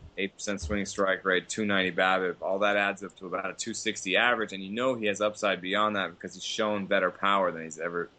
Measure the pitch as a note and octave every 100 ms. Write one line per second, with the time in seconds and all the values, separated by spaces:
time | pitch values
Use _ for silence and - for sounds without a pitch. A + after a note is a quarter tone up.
0 | - - G2 - - G2 - G#2 F#2+ -
1 | F#2+ F#2 F#2+ F2+ E2+ - G#2+ G2 F#2 F2
2 | F#2 F#2+ F#2 E2+ D#2+ G2 G#2 G2+ G2+ F#2+
3 | G2 - F#2 F#2 F#2+ F2+ A2+ G#2 A2+ G2+
4 | F#2+ F#2 A#2+ A#2 G#2 F#2+ F#2+ G#2+ C3 A#2+
5 | G#2 G2 G#2 G#2 G#2 F#2 F#2 G2 G#2+ G#2
6 | F2+ E2+ F#2+ F#2+ - - G#2+ G#2 F#2+ G2
7 | F#2 - G2 G2+ F2+ E2 D#2+ D#2 E2+ F2
8 | E2